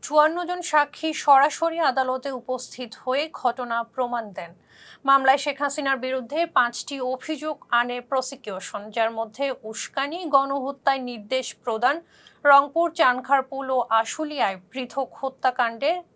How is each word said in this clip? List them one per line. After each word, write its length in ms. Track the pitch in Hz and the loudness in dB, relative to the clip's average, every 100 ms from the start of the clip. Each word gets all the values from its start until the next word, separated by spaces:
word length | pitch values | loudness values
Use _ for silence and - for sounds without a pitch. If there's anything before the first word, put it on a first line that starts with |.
চুয়ান্ন 340 | - 302 302 339 349 | 2 4 4 2 -4
জন 100 | 359 339 | -4 0
সাক্ষী 400 | 302 294 - 320 302 - | 2 0 -2 -6 -2 6
সরাসরি 540 | 277 285 - 330 330 311 | 6 6 2 -2 0 0
আদালতে 400 | 254 262 254 269 262 | 2 -2 -2 -4 -8
উপস্থিত 500 | - 254 - - 240 - | -6 -6 -6 -10 -12 -10
হয়ে 200 | - 262 311 - | -4 -2 -2 -2
ঘটনা 360 | 254 233 240 233 226 - | -2 -2 -4 -4 -6 -4
প্রমাণ 300 | 240 240 214 190 | -4 -2 -6 -10
দেন। 140 | 170 - _ _ - - 269 | -12 -14 _ _ -20 -10 2
মামলায় 320 | 269 269 277 | 4 6 2
শেখ 140 | 285 285 | 2 -2
হাসিনার 400 | 285 285 277 262 254 | -4 -2 -2 -2 -2
বিরুদ্ধে 340 | 262 240 294 339 277 | -4 -4 -2 0 2
পাঁচটি 380 | 240 247 - 277 254 | 0 -2 -10 -6 -6
অভিযোগ 420 | 254 - 302 302 311 - 240 | -6 -6 -6 -6 -8 -2 0
আনে 180 | 240 247 240 | 0 -4 -2
প্রসিকিউশন, 720 | 262 262 - - 190 185 208 208 214 | -2 -2 -8 -10 -8 -8 -10 -8 -2
যার 160 | 226 226 | -2 0
মধ্যে 280 | 226 220 277 262 220 | -8 -4 -4 -4 -10
উস্কানি, 480 | 220 - - 277 330 359 269 | -10 -8 -6 -4 -6 2 2
গণহত্যায় 680 | 269 277 262 277 - 269 247 | 2 -2 -4 -2 0 0 -4
নির্দেশ 380 | 240 208 262 254 - | -10 -4 -4 -4 -8
প্রদান, 320 | - 220 247 311 - _ - _ 285 | -4 0 2 0 -6 _ -20 _ 6
রংপুর, 420 | 277 285 330 339 320 | 6 6 2 0 4
চানখারপুল 680 | 269 247 262 269 262 269 269 262 | 2 2 2 0 0 -6 -2 0
ও 20 | 247 226 | 2 2
আশুলিয়ায় 560 | 226 - 302 294 220 190 _ | 0 -4 -6 0 -2 -2 _
পৃথক 380 | 262 254 - 262 - | -10 -6 -4 -6 -4
হত্যাকাণ্ডের 760 | 269 262 262 254 233 226 277 359 339 | -8 0 -2 2 -2 0 -2 -2 -4